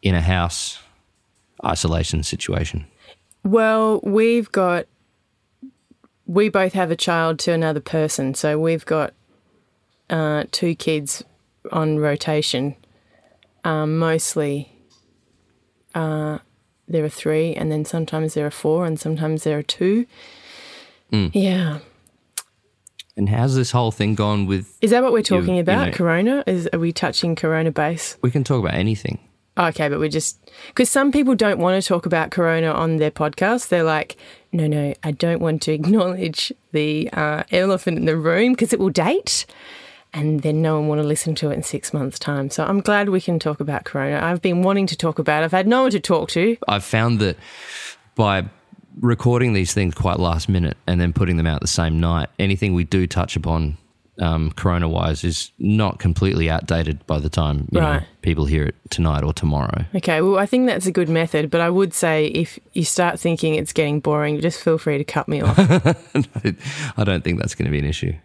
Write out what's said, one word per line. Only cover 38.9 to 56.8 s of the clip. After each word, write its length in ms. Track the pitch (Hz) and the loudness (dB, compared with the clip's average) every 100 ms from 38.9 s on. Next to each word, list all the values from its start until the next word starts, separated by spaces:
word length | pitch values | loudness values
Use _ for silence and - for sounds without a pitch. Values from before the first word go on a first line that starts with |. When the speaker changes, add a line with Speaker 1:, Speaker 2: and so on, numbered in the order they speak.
Speaker 2:
date." 540 | 170 165 359 - - - - - - - - _ | 2 2 0 0 -4 -6 -16 -20 -20 -20 -20 _
And 280 | 156 151 151 | -4 0 0
then 180 | 156 151 | 0 0
no 140 | 160 156 | 2 2
one 80 | 151 | 0
wanna 140 | 151 | 0
listen 300 | 151 151 - 160 | 0 -2 -2 -2
to 140 | 151 | -2
it 40 | |
in 80 | - | -4
six 300 | - 147 - | -4 -6 -4
months' 260 | 151 135 - | -4 -4 -6
time. 300 | - 143 139 | -4 -4 -4
So 140 | - | -2
I'm 160 | 160 202 | 0 0
glad 300 | 196 208 202 | 2 0 2
we 100 | 185 | 0
can 180 | - 165 | 0 -2
talk 220 | 156 151 | -2 -4
about 240 | 147 135 | -4 -4
Corona. 340 | - 139 139 147 | -4 -4 -2 -2
I've 200 | 165 175 | -2 -2
been 200 | 190 175 | 0 2
wanting 240 | 185 196 190 | 2 2 0
to 80 | - | -2
talk 220 | 165 156 | -2 -2
about 220 | 151 151 | 0 0
it. 20 | 160 | 2
I've 60 | |
had 160 | 185 190 | 2 4
no 140 | 247 | 4
one 80 | 262 | 4
to 80 | 196 | 2
talk 300 | - 165 - | 2 0 2
to. 260 | - 196 233 - | 0 2 0 -2
Speaker 1:
I've 160 | 104 | -4
found 360 | - 110 113 113 | 0 0 2 2
that 160 | 104 82 - - - - - - _ - | 0 -2 -10 -20 -16 -14 -14 -18 _ 0
by 280 | 107 98 92 - _ - _ - | 2 2 -2 -10 _ -20 _ -2
recording 520 | 120 104 123 120 123 | 0 2 2 2 2
these 200 | 104 90 | 2 0
things 220 | - 92 | 0 0
quite 240 | - 90 87 | 0 -2 0
last 300 | 87 82 - | 0 0 2
minute 280 | 92 82 - - | 0 0 -4 -2
and 120 | 87 | 2
then 120 | 87 | 2
putting 240 | 82 92 87 | 2 0 2
them 100 | 82 | 0
out 140 | 78 | 0
the 80 | - | -2
same 320 | - 82 80 | 0 0 2
night, 280 | 85 85 69 _ | 2 0 -2 _
anything 340 | 98 98 104 | 0 0 0
we 80 | 90 | 0
do 240 | 85 95 90 | 2 0 0
touch 300 | - 90 - | 0 -2 -2
upon 400 | 82 82 76 76 _ _ _ - | -2 0 0 -4 _ _ _ -2
um, 320 | 85 82 80 | 0 2 0
corona-wise 720 | - 98 87 82 85 82 76 | 0 0 2 0 0 0 -2
is 260 | 87 80 - _ | -2 -4 -6 _
not 400 | 98 107 104 - | 0 2 2 0
completely 520 | 95 85 98 82 80 | 0 2 2 2 0
outdated 560 | 80 80 82 | 0 0 -2